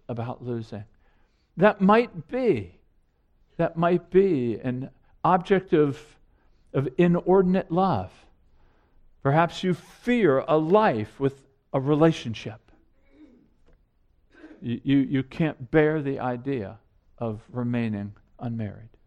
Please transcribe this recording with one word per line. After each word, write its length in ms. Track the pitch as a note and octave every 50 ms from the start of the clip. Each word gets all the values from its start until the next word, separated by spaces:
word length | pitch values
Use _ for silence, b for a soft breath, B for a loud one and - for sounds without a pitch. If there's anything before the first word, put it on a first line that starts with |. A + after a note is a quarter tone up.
| _ -
about 380 | A#2+ A#2 A#2 B2 B2 - A#2+
losing? 380 | B2 A#2+ A#2 A2 - - G2+ G#2 _ _ _ _ _ _ _ _ _ _ _ _ _ _ E3
That 240 | F3+ G#3+ G3+ -
might 460 | F#3+ G3 G#3+ A#3 B3 - - E3+ - _
be, 480 | A#3+ B3+ C4 A3+ D#3 A2 F#2 E2+ - _ _ _ _ _ _ _ _ _ _ _ _ _ _ _ _ -
that 200 | E3+ - - E3
might 320 | E3+ E3+ F3+ F3 - -
be 480 | - F#3 G3 G3 E3 C3 B2 A#2+ G#2+ - -
an 260 | B2+ B2 B2+ C3+ - - _ _ _ _ _ -
object 500 | D#3+ F3+ F#3 F3 - G3 F#3 F#3+ - F3+
of, 280 | D3+ D3+ C#3+ C3 - - - _ _ _ _ _ _ _ _ _ _ _ _ -
of 140 | C#3 C3+ D3 - -
inordinate 720 | F3 F3 F3 E3+ - F3 F#3 G3 F#3 F3+ F#3 F#3+ - -
love. 420 | E3 F3+ G3 F#3+ C#3+ G2 F#2 - - - _ _ _ _ _ _ _ _ _ _ _ _ _ _ _ _ _ - _ _
Perhaps 400 | - C3+ C#3+ D#3+ E3+ E3 - -
you 140 | - F#3 E3+
fear 640 | - - - - - - A#3 B3 A#3+ G#3 D#3 C3 C3+ - -
a 100 | D3+ D#3+
life 600 | D#3 D#3 F#3+ G#3+ A3 G3 C3+ G#2+ G#2+ - - -
with 240 | C#3 C3+ C3+ - _ _ _ _ _ _
a 80 | - C#3
relationship. 920 | C3 C#3+ D#3 C#3+ D#3+ E3 D#3 - - B2 A2 - - A2+ G#2 - _ _ _ _ _ _ _ _ _ _ C#4 D4+ D4+ B3+ A#3+ _ _ _ _ _ _ _ _ _ _ _ _ _ _ _ _ _ _ _ B B B B B B -
You, 180 | A#2+ A#2 - -
you, 140 | C#3 C#3 C#3
you 260 | C3 B2+ C#3 C3+ B2+
can't 460 | - - - E3+ D3+ - - C3 -
bear 320 | - D#3+ D3+ D3+ D#3 D#3+
the 180 | C3+ C#3 C#3 -
idea 600 | A#2+ B2+ B2 B2 A#2+ C#3 C#3 B2 G2 F#2+ G#2 - _ _ _ _ _ _ _ -
of 220 | A#2+ A2+ G#2+ A2 - _
remaining 640 | - B2+ A#2+ A#2+ A#2+ A#2+ A#2 A2+ G#2+ G2+ G2+ G2+ G#2 _ _ _ _ _
unmarried. 500 | - A#2+ A#2 A2+ G#2+ G2+ - - A2 - _ _ _